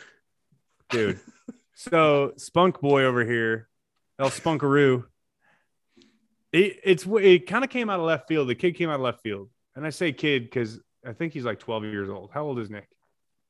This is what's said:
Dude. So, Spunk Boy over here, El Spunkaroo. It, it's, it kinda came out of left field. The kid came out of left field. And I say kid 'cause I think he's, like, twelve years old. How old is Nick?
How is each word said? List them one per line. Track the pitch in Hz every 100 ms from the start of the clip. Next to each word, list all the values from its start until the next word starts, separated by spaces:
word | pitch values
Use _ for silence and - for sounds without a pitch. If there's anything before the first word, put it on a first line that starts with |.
| - _ _ _ _ _ _ _ _
Dude. | 120 104 95 - _ - - _
So, | - - 170 156 143 139 -
Spunk | - 170 185 175
Boy | 143 139
over | 131 123
here, | 113 120 113 113 110 _ _ _ _ -
El | 135
Spunkaroo. | - 170 156 143 139 143 127 - _ _ _ _ _ _ _ _ _ _ _ _ _ _
It, | 160 202 -
it's, | 196 185 185
it | 214 196 180 185
kinda | 202 269
came | 254 226
out | 190
of | 165
left | 156 -
field. | 160 131
The |
kid | 120 180 170
came | 170
out | 147
of |
left | 127 113
field. | 113 101 98 _ _
And | - 156
I |
say | 143 175
kid | 135 156 135 113
'cause | 131 113 113 _ _
I | 123
think | 113 165
he's, | 147
like, | 120 101
twelve | - 110
years | 107 104 98
old. | 101 98
How | 147
old | 151 123
is | 107
Nick? | 107 - _ _ _ _ _